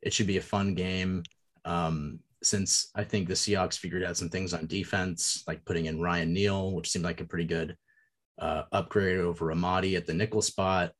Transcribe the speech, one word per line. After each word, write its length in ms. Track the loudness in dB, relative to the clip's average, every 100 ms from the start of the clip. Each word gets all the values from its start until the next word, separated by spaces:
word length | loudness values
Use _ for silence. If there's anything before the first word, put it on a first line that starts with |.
it 100 | 0
should 140 | 2 2
be 100 | 2
a 60 |
fun 320 | 2 2 2
game, 480 | 2 0 0 0 0 -4 _ _ _
um, 560 | -4 0 2 0 -2 -8 _ _
since 480 | 0 2 2 0 0
I 100 | -4
think 240 | -2 0 0
the 60 |
Seahawks 440 | 0 2 2 2 -2
figured 240 | -4 -4
out 140 | -2 -2
some 120 | -4
things 240 | -4 -4
on 140 | -4 -2
defense, 800 | -4 0 0 0 -2 -2 -2 -4
like 180 | -8
putting 220 | -2 -2 0
in 140 | -2
Ryan 320 | 0 0 2
Neal, 420 | 2 2 2 0
which 160 | -2 -2
seemed 140 | -2
like 160 | -2 -4
a 40 |
pretty 220 | -4 -2 0
good, 300 | 0 -2 -6 _ _ _ _ _ -6
uh, 260 | -4 -2 0
upgrade 460 | -2 2 2 2 2
over 340 | 0 0 0
Amadi 440 | 0 2 2 2 0
at 100 | 0
the 80 |
nickel 280 | 0 0 2
spot. 500 | 0 2 2 4 0 -4